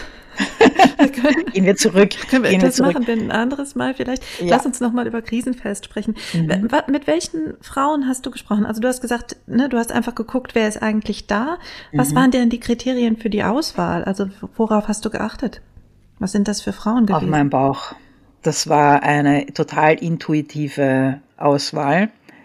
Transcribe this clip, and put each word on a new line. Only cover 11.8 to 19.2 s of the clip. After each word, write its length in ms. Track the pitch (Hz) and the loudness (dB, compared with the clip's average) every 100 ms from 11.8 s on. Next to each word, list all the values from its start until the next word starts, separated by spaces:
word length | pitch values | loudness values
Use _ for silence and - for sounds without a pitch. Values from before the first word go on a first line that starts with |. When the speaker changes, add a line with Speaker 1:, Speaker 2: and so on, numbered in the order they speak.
| - | -6
Speaker 1:
Was 180 | - 285 | 0 2
Speaker 2:
Mhm. 40 | 254 | 4
Speaker 1:
waren 140 | 262 | 4
denn 180 | 254 240 | 4 2
die 120 | 233 | 0
Kriterien 580 | - 240 254 254 233 220 | -2 -2 -2 0 0 0
für 100 | 220 | -2
die 160 | 202 | -2
Auswahl? 600 | 180 254 320 - 170 170 | 0 0 -2 -2 -2 -2
Also 240 | 190 190 196 - - - | -2 -4 -4 -8 -12 -4
worauf 320 | 220 214 208 | 0 0 0
hast 160 | 208 | -4
du 60 | 220 | -4
geachtet? 500 | - 220 - 247 - - - - _ _ - | -4 -6 -4 -8 -8 -20 -20 -20 _ _ -8
Was 140 | 190 | -4
sind 160 | 208 202 | 0 0
das 140 | 202 | -2
für 100 | - | -6
Frauen 320 | - 208 240 | -6 -2 2
Speaker 2:
Auf 160 | 214 165 | 2 2
Speaker 1:
gewesen? 100 | 151 | 2
Speaker 2:
meinen 200 | 151 143 | 2 2
Bauch. 440 | 139 135 139 - - - _ _ _ | 2 2 0 -8 -16 -20 _ _ _
Das 260 | 165 147 156 | -4 -2 2
war 320 | 151 147 143 | 4 6 6
eine 440 | - 147 | 4 2